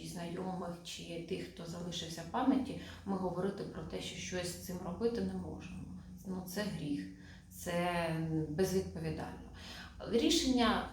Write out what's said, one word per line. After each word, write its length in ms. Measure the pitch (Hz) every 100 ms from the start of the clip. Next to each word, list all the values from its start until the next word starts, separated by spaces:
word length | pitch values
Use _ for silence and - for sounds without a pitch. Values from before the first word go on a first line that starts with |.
| 160
знайомих, 560 | 170 170 180 185 175 175 175
чи 420 | - - 170 170 170
тих, 180 | 175 170
хто 100 | - 165
залишився 500 | 170 175 160 160 - 160
в 20 |
пам'яті, 500 | 233 262 269 - - - - 196
ми 120 | 190
говорити 460 | 185 170 190 - -
про 80 | 165
те, 180 | 156 185
що 140 | - 180
щось 280 | - 185 180
з 120 | 170 -
цим 100 | 180 175
робити 360 | 180 233 226
не 120 | 190
можемо. 500 | 185 160 160 180 180 - - - - 190
Ну, 160 | 185 180
це 160 | 202 185 160
гріх. 240 | - - - - - - - -
Це 100 | 180 175 175 175 165 160 160 160 151
безвідповідально. 1000 | 151 180 185 185 170 160 151 - - - - - - - - -
Рішення, 800 | 214 330 - 262 240 226 190 -